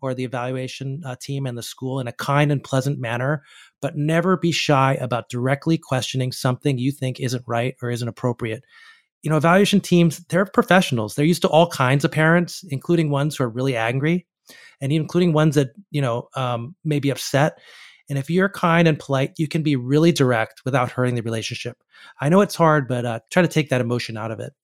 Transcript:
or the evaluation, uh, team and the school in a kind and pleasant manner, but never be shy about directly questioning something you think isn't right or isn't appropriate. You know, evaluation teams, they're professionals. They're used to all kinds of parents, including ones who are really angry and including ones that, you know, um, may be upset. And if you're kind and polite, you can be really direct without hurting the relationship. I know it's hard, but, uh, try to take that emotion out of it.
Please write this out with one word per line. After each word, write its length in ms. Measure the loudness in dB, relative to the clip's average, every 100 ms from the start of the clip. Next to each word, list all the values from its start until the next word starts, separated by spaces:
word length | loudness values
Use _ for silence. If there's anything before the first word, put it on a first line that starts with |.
or 120 | -8
the 100 | -6
evaluation, 800 | -6 -6 -6 -6 -8 -10 -10 -8 -10
uh, 100 | -12
team 260 | -8 -6 -6
and 120 | -8
the 40 |
school 380 | -12 -10 -6 -6
in 80 | -6
a 60 |
kind 400 | -6 0 2 4
and 100 | 0
pleasant 360 | 0 -2 -2 -4
manner, 440 | -4 -4 -2 -4 -8 -20 -20 _
but 160 | -8 -4
never 400 | 0 0 2 0
be 160 | 0
shy 420 | -2 2 4 2 0
about 340 | -4 -6 -6
directly 480 | -4 -2 -2 -2 -4
questioning 540 | -2 -4 -2 -4 -4
something 460 | -2 -2 -2 -2 -2
you 160 | -2
think 260 | -4 -6 -6
isn't 240 | -6 -6 -4
right 300 | -2 -2 -6
or 80 | -6
isn't 160 | -6 -6
appropriate. 560 | -4 -4 -4 -6 -10 -14 -20 -20 _ _ _
You 80 | -2
know, 60 | 2
evaluation 460 | 4 4 4 2
teams, 440 | 4 4 4 0 -2
they're 160 | -2 2
professionals. 720 | 2 4 4 4 -2 -2 0
They're 100 | 2
used 160 | 2
to 80 | 4
all 180 | 4 4
kinds 380 | 2 2 2 0
of 80 |
parents, 500 | 2 4 2 0 -8 -10
including 400 | -6 0 0 2
ones 260 | 0 -2 -2
who 80 |
are 60 | -4
really 260 | -2 -2 0
angry 500 | -2 0 0 -2 -4 _ _ -20 -20 _
and 120 | -2
including 400 | -2 0 0 2
ones 220 | 4 4 2
that, 160 | 0 -4 _
you 100 | -2
know, 280 | -2 -4 -6 -6
um, 400 | -4 -4 -8 -10 -4
may 140 | -2
be 100 | -2
upset. 500 | -4 0 2 2 -2 -16 -20 -20 _ -8
And 100 | -6
if 120 | -2
you're 180 | 0 0
kind 400 | 0 2 4 4
and 100 | 2
polite, 360 | -2 -2 -2 -4
you 120 | -4
can 140 | -2
be 120 | 0 -2
really 360 | 2 4 4
direct 480 | 4 2 2 -2 -6
without 280 | -2 -2 0
hurting 240 | -2 -2 -2
the 80 |
relationship. 520 | -4 -6 -6 -8 -10 -14 _ _ -20 -6
I 80 | 2
know 100 | 4
it's 160 | 2 2
hard, 320 | 4 4 0
but, 160 | -4
uh, 160 | -4 -6 -2
try 100 | 2
to 80 | 2
take 200 | 2 0
that 120 | 0
emotion 340 | 0 -2 -4 -8
out 160 | -8
of 80 | -8
it. 140 | -12 -16